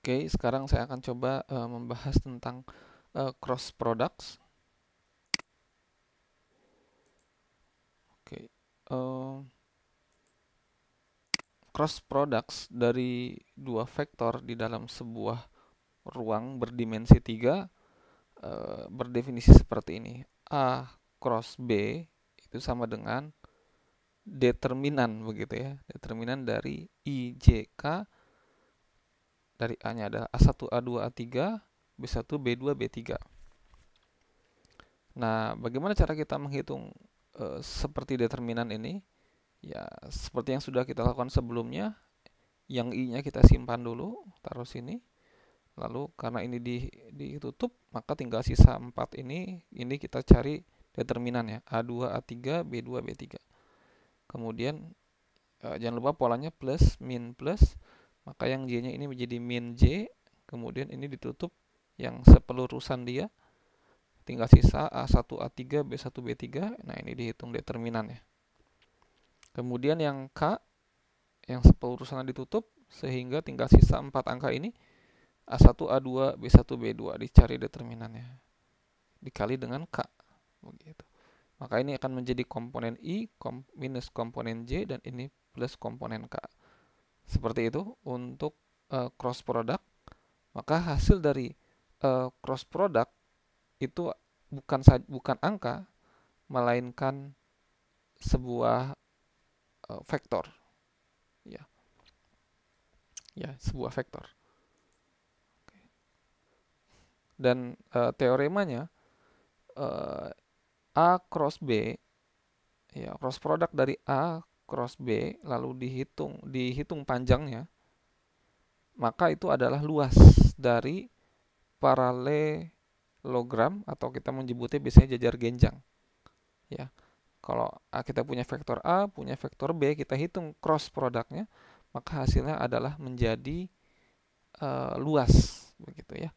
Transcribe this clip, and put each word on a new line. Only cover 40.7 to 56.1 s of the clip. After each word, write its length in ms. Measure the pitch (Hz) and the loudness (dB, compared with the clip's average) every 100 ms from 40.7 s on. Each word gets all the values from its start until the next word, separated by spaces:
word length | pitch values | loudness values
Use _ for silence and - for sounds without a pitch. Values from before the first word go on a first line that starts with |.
| 131 | -4
kita 240 | 127 127 120 | -4 0 0
lakukan 240 | 131 127 | 0 -2
sebelumnya, 640 | 143 120 117 117 143 214 214 _ _ - _ _ _ _ | -4 -4 -6 -6 -6 -8 -10 _ _ -20 _ _ _ _
yang 240 | 127 120 | -6 -4
I-nya 320 | 113 127 120 | -4 -4 -6
kita 240 | 143 - - | -6 10 10
simpan 400 | 127 123 120 117 | 10 2 -6 -6
dulu, 400 | 117 170 254 214 _ | -8 -8 -10 -18 _
taruh 240 | - 123 123 | -14 -12 -12
sini. 320 | 127 120 233 _ _ _ _ _ _ _ - | -12 -12 -12 _ _ _ _ _ _ _ -12
Lalu 320 | 113 120 147 - | -10 -8 -10 -10
karena 240 | 117 120 | -8 -8
ini 160 | 113 120 | -8 -8
di-, 320 | 120 120 123 - 113 | -6 -8 -8 -12 -20
ditutup, 560 | 143 143 143 123 - 247 _ _ | -14 -12 -10 -12 -6 -8 _ _
maka 240 | 113 - 147 | -14 -8 -8
tinggal 240 | 127 113 | -4 -4
sisa 320 | - 123 - | -2 8 8
empat 400 | 120 123 - - - | 8 -8 -8 -8 -8
ini, 400 | 127 160 185 180 _ | -10 -10 -10 -14 _
ini 240 | - 123 139 | -12 -8 -8
kita 240 | - - - | -8 -10 4
cari 400 | 120 135 151 - _ _ - | 4 6 -8 -12 _ _ -8
determinannya, 640 | 127 120 123 120 113 110 - | -6 -4 -4 -6 -6 -10 -6
A 80 | 113 120 | -6 -6
dua, 320 | 120 123 120 | -6 -6 -6
A 0 | - | -10
tiga, 400 | 120 127 165 170 | -10 -6 -6 -6
B 160 | 120 | -10
dua, 240 | 120 123 - | -8 -10 -10
B 80 | |
tiga. 240 | - - - _ _ _ _ _ _ _ _ _ | -14 -16 -20 _ _ _ _ _ _ _ _ _
Kemudian, 560 | 120 113 113 123 156 156 - _ _ _ _ _ _ | -12 -10 -6 -6 -8 -16 -20 _ _ _ _ _ _
eh, 160 | - - | -12 -8
jangan 240 | 117 120 | -6 -4
lupa 80 | 131 | -4